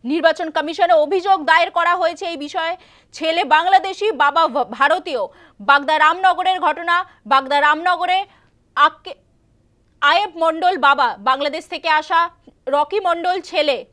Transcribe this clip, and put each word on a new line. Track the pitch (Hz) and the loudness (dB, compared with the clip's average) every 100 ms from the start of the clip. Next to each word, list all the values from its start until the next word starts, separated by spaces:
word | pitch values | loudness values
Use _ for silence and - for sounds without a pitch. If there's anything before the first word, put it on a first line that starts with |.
নির্বাচন | 240 311 320 320 330 | -4 0 0 0 -4
কমিশনে | 320 294 330 349 | -4 -4 -2 2
অভিযোগ | 330 302 381 370 381 302 | 2 2 -2 0 0 4
দায়ের | 320 349 | 2 2
করা | 349 339 349 | 0 0 0
হয়েছে | 339 339 349 | -2 -4 -10
এই | 339 | -8
বিষয়ে। | 294 - 330 370 _ _ _ | -8 -6 -6 -8 _ _ _
ছেলে | - 320 330 | -8 -4 -2
বাংলাদেশি, | 302 311 349 381 381 370 415 | 2 2 4 2 2 -4 -4
বাবা | 285 285 302 320 | 0 0 2 0
ভা-, | 247 247 | 0 -6
ভারতীয়। | 226 277 359 349 254 196 - - _ | 0 0 0 -2 -6 -6 -10 -20 _
বাগদা | 202 285 277 311 | 2 2 2 2
রামনগরের | 302 349 381 359 370 370 | 2 4 0 0 -2 0
ঘটনা, | 294 311 339 349 370 _ 208 | -2 -2 -2 -2 -2 _ 0
বাগদা | 269 262 285 | 0 2 2
রামনগরে | 294 311 349 349 359 370 392 _ _ _ _ - | 2 2 0 -2 0 -2 -4 _ _ _ _ 0
আকে-, | 302 311 - - _ _ _ _ _ _ _ _ | 0 0 -18 -20 _ _ _ _ _ _ _ _
আয়েব | 285 349 415 330 | 0 0 -2 -2
মণ্ডল | 330 320 359 370 | -4 0 -2 2
বাবা, | 277 285 247 196 | 2 2 0 -2
বাংলাদেশ | 208 269 285 311 - | -4 -2 -2 -6 -10
থেকে | 330 320 | -8 0
আসা | 311 311 339 339 _ - _ - | 0 2 0 0 _ -20 _ -4
রকি | 277 294 403 | -2 -2 -2
মণ্ডল | 370 339 349 359 | -2 -2 -2 -4
ছেলে | 349 359 302 240 - | -4 -2 0 -2 -8